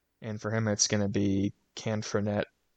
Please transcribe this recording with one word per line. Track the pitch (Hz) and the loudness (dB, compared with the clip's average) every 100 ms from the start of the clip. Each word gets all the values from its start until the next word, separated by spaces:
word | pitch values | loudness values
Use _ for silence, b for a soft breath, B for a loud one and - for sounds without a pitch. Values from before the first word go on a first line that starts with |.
| _ _ | _ _
and | 117 107 | -10 -6
for | 107 | -2
him, | 110 110 | 0 0
it's | 104 - | 2 2
gonna | 104 101 | 2 2
be, | 151 101 98 101 - _ - | 2 2 2 0 -4 _ -10
can | 113 107 | -4 -4
Fournette | - 107 104 104 - _ _ | -2 -2 0 -2 -4 _ _